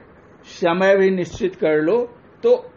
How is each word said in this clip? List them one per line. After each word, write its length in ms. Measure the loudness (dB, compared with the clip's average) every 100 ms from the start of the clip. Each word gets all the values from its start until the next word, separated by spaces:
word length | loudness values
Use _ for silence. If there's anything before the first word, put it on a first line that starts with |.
| -12 -20 -20 -20
समय 520 | -20 -4 -2 2 2 4
भी 140 | 2
निश्चित 440 | 0 -6 -6 -8
कर 280 | -4 -2 0
लो 360 | 0 -2 -4 -12 -20 -4
तो 300 | 0 0 -2